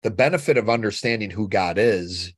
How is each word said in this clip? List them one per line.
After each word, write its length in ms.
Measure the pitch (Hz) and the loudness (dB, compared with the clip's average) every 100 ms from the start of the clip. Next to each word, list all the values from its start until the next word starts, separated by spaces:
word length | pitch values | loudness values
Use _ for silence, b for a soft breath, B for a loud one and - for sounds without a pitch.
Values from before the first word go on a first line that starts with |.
The 80 | 110 | -6
benefit 440 | 98 135 170 147 131 | 2 2 2 2 2
of 120 | 107 | 2
understanding 600 | 117 110 - 123 117 104 | 0 0 -2 -2 -2 -4
who 180 | 90 104 | -6 -2
God 280 | 98 90 85 | 0 0 2
is 540 | 117 98 87 87 87 | 2 2 -2 -8 -10